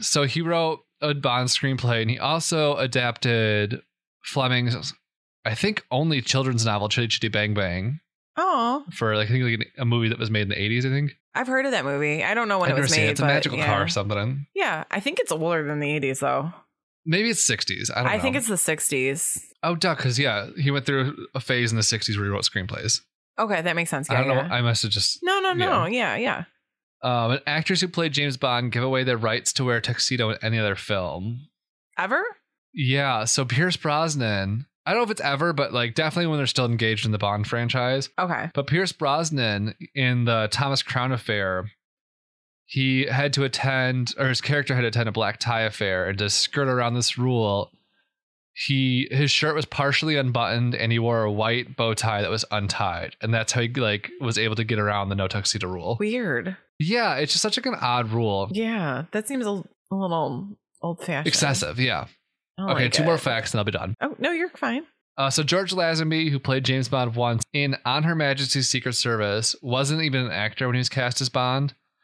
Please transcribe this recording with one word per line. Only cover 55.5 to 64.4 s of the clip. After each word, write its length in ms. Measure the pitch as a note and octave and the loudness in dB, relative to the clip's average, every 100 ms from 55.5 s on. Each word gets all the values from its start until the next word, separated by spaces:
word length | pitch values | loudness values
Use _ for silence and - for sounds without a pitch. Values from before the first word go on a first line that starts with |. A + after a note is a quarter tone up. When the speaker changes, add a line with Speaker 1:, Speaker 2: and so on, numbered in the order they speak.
| G2+ F2+ | -2 -4
Speaker 1:
rule. 300 | F#2 E2 A#2+ | -4 -4 -2
Speaker 2:
Weird. 560 | G#3 B3 G#3+ A#2+ F3+ F#3 _ - | -2 -2 -2 -2 -4 -8 _ -4
Speaker 1:
Yeah, 360 | D#3 A#3+ G#3+ C3+ | 0 0 2 0
it's 160 | D3 | 0
just 80 | - | 0
such, 160 | G#3+ B3 | 0 0
like, 80 | B3+ | -2
an 100 | A3+ | -2
odd 320 | B2+ B2 A2+ | 0 0 0
rule. 380 | A2+ A2+ G2 G2 | 0 0 0 -2
Speaker 2:
Yeah, 520 | G3 A3+ A3+ D#3 B2+ D#3+ | -2 -2 -2 -2 -4 -6
that 160 | G#3+ G#3+ | -6 -4
seems 180 | C4+ G#3+ | -4 -2
a, 40 | |
a 460 | G3+ - _ - F#3+ | -4 -8 _ -6 -4
little 640 | F#3+ E3 C#3+ B2 G3+ G#3 _ _ | -2 0 -2 -4 -10 -14 _ _
old-fashioned. 460 | E3+ E3+ - C#3+ D#3+ | -8 -6 -4 -4 0
Speaker 1:
Excessive, 520 | - D3 A2 F2 A#2 | 0 2 0 -2 0
yeah. 280 | B2+ E2+ B1+ - _ _ _ - | 0 0 -6 -14 _ _ _ -8
Speaker 2:
I 40 | |
don't 100 | G3 | -2
Speaker 1:
Okay, 120 | B2+ | 0
Speaker 2:
like 100 | B2 | 2
Speaker 1:
two 100 | - | 2
more 120 | D#3 D#3 | 2 2
Speaker 2:
it. 40 | |
Speaker 1:
facts 320 | C#3 A2+ G#2 | 0 -2 0
and 60 | A2+ | -2
I'll 60 | G#2 | 0
be 60 | |
done. 240 | - F2 A2+ | -2 -4 -6
Speaker 2:
Oh, 160 | C#4 - | -6 -4
no, 120 | D4+ | -4
you're 180 | E4+ | -2